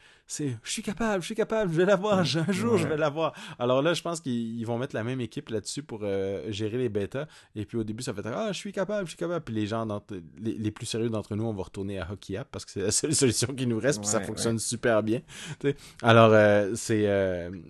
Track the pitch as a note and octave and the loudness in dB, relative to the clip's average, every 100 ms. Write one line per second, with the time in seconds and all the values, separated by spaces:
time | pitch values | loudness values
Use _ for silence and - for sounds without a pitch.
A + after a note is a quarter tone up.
0 | - _ - - D3 A2 - - A3 G3 | -14 _ -14 -8 -6 -6 -8 -8 -6 -4
1 | A3+ G3 D#3+ A3 G3+ A3 G3+ D#3+ F#3 F#3+ | -2 -2 -4 -4 -2 0 0 2 4 4
2 | G#3+ F#3+ D3+ D3 E3 F#3 A3+ G#3 D3+ D#3 | 4 2 2 0 0 0 2 2 2 0
3 | D3+ D3 D#3 - - - B2 C3 D#3 D#3+ | 0 0 -2 -4 -14 -4 2 4 4 0
4 | E3 E3 C#3 A#2+ A2+ A#2 A2+ A#2+ B2+ B2+ | -2 -6 -4 -4 -4 -6 -4 -4 -4 -4
5 | A2 C3 A2+ - - G#2+ - - C#3+ A2 | -4 -4 -6 -8 -6 -6 -6 -10 -10 -6
6 | G#2 G2 G2 G2 E2 G2+ G#2+ A#2+ B2+ G#2 | -2 -2 -2 -4 -6 -4 -4 -2 -2 -2
7 | G2 C3 D3+ - _ G#2+ G2+ A#2 G#2+ G#2+ | -4 -6 -10 -14 _ -10 -6 -4 -4 -6
8 | B2+ G2+ G#2 C#3+ A3 E3+ G3+ G3 F#3 G#3 | -8 -8 -6 -6 -6 -6 -8 -6 -4 -4
9 | F3+ - E3+ E3+ D#3 A2 G#2 A2+ A2+ G#2 | -6 -6 -4 -4 -4 -4 -2 -2 -4 -6
10 | - G2 E2 C#2+ A2+ G2+ G#2+ - A#2+ A2 | -8 -14 -14 -8 -6 -4 -4 -4 -6 -2
11 | A#2 A2 F#2+ G#2 A2+ G2+ F2 - G2 G2 | -2 -2 -4 -4 -4 -4 -8 -8 -8 -6
12 | E2+ G2+ - G2 C#3 G2 - - F#2+ - | -8 -10 -8 -8 -8 -12 -10 -4 0 0
13 | D3 D3 C3+ G#2 A#2 C3+ B2+ A2+ B2 G#2 | 0 4 4 4 -2 -2 -2 0 0 0
14 | G#2 A2 F#2+ G2+ A2+ A2+ - A2+ B2 A2 | -2 -2 -2 -2 0 0 -2 -2 2 2
15 | G#2+ B2 - - - D3 C#3+ C#3 - - | 2 -2 -4 -16 -12 -4 -2 -2 -8 -2
16 | A2+ A2+ A2+ G#2+ G#2 G#2 G2+ A2+ - A2 | 6 10 10 10 8 6 4 -2 0 2
17 | G#2 G2 F#2+ F2+ F2 F#2+ - | 4 4 2 0 -6 -10 -4